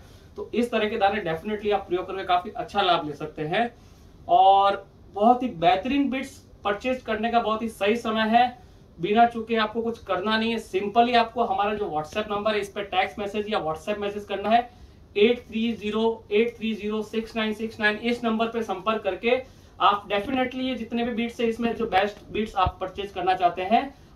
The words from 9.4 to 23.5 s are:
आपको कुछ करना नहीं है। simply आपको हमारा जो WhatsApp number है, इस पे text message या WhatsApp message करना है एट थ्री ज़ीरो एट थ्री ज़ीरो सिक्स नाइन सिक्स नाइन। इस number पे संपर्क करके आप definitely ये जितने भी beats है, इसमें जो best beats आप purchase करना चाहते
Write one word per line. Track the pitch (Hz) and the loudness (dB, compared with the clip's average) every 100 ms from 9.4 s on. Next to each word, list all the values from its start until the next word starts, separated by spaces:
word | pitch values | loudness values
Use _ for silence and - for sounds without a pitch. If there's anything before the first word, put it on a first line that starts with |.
| 220 226 | -2 0
आपको | 214 233 | 0 -2
कुछ | 226 226 | -4 -4
करना | - 175 208 226 | -4 -2 0 0
नहीं | 226 | 0
है। | 226 | -2
simply | - 185 202 233 240 233 | -4 -4 0 2 4 4
आपको | 226 247 | 2 0
हमारा | 180 190 208 | -2 0 0
जो | 208 185 | -2 -4
WhatsApp | 151 156 214 208 | -4 -4 -6 -4
number | 202 214 | -2 0
है, | 208 | -2
इस | 190 | -4
पे | 208 | -8
text | 202 180 233 - | -4 -2 -2 -2
message | 202 214 208 | -6 -4 -2
या | - | -2
WhatsApp | 156 156 - 202 | -2 -6 -6 -4
message | 202 208 | -4 -6
करना | - 196 208 | -6 -4 2
है | 233 240 - - - - 202 | 2 2 -8 -20 -20 -4 4
एट | 220 240 | 4 4
थ्री | - 220 233 | -4 -2 -2
ज़ीरो | 208 208 214 226 226 - | -2 -4 0 0 -2 0
एट | 208 233 - | 2 2 -2
थ्री | 220 | -6
ज़ीरो | 208 208 214 | -4 -4 -4
सिक्स | 214 226 220 226 | -4 -6 -6 -4
नाइन | 220 | -4
सिक्स | 214 220 - | -4 -8 -2
नाइन। | 214 208 | -2 0
इस | 233 240 | -2 -2
number | 233 220 226 | 0 0 -2
पे | 233 | -4
संपर्क | 220 185 214 220 | -6 -4 -2 -2
करके | 196 180 233 254 - - - - | -2 -2 0 0 -2 -18 -14 2
आप | - 202 - | 2 2 0
definitely | 208 202 262 254 254 | -4 -2 -2 -2 -4
ये | 262 | -4
जितने | 240 226 233 | -6 -4 -4
भी | 240 | -2
beats | 226 233 - | -2 -4 -2
है, | 233 | -2
इसमें | 226 233 220 | 0 -2 -2
जो | 220 | 0
best | 185 202 - - | 2 2 -4 -8
beats | 190 220 - | -4 -2 0
आप | 185 - | 0 0
purchase | 185 196 202 | -10 -8 -10
करना | 190 180 | -4 0
चाहते | 185 175 | 2 2